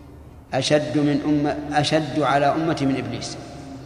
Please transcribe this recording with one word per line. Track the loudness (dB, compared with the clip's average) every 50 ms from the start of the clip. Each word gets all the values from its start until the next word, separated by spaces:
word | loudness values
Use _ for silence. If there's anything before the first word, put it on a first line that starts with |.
| -20 -20 -20 -20 -20 -20 -20 -20 -10 -6 -4
أشد | -2 2 4 2 2 2 2 0 2
من | 2 2 2 2 2
أمة، | 2 2 2 2 0 -2 -4 -4 0 0 2
أشد | 2 2 2 0 0 0 0 0
على | 2 4 4 4 4
أمتي | 4 2 2 0 0 0 0 0
من | 0 0
إبليس.'" | 0 -2 -6 -8 -8 -8 -10 -10 -12 -14 -16 -16 -16 -16 -16 -16 -16 -16